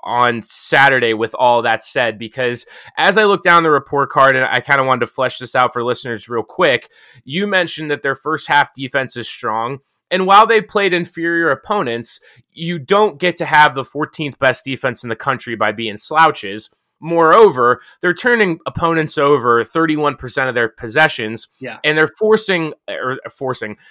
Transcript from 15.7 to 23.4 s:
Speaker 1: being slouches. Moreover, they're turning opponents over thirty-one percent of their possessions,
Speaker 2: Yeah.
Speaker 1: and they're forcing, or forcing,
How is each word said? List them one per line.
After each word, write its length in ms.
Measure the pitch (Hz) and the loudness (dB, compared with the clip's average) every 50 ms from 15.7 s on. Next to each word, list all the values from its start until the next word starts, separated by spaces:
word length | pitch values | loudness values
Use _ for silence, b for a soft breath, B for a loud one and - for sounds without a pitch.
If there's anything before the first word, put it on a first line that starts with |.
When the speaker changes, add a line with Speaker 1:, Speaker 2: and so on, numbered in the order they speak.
Speaker 1:
being 260 | 107 107 113 107 101 107 | -2 -4 -6 -8 -8 -10
slouches. 720 | - - 156 156 165 156 - - - 98 101 107 - - _ _ _ _ _ _ | -10 -4 2 4 4 4 2 0 -8 -10 -10 -12 -12 -16 _ _ _ _ _ _
Moreover, 840 | - 160 170 165 165 160 170 220 226 196 135 127 120 120 123 - b b b b | -10 -4 0 2 4 6 6 8 6 6 6 4 2 2 2 0 b b b b
they're 120 | b 180 175 | b -2 -2
turning 460 | - - 247 240 226 208 185 160 - - - | -2 0 0 2 2 2 0 -2 -4 -6 -10
opponents 500 | - - 170 165 165 160 156 156 - 156 | -6 -2 -2 0 0 0 -2 -2 -2 0
over 460 | 143 143 147 135 113 120 117 117 113 | 2 2 2 2 2 2 2 2 0
thirty-one 520 | - - 165 160 160 151 151 151 143 135 | -2 -2 -2 0 0 0 0 -2 -2 -2
percent 320 | - 131 123 - 143 131 131 | -4 -8 -10 -6 -4 -4 -2
of 60 | 120 | -2
their 160 | 123 117 110 | -2 -2 -2
possessions, 800 | - - - 113 110 151 156 151 - - 117 107 113 113 - - _ _ | -4 -8 -12 -4 0 2 2 2 2 -2 -8 -8 -8 -10 -12 -16 _ _
Speaker 2:
Yeah. 200 | 131 120 110 - - | -16 -14 -12 -6 -4
Speaker 1:
and 140 | 151 156 156 | -2 0 2
they're 140 | 156 147 - - | 0 0 0 -2
forcing, 560 | 220 214 220 214 214 - 190 170 160 151 - - _ - | 0 2 2 2 2 0 -2 -2 -2 -4 -8 -12 _ -12
or 300 | 95 71 - 127 131 127 - 117 | -10 -8 -8 -8 -8 -8 -10 -14
forcing, 460 | - - | -14 -10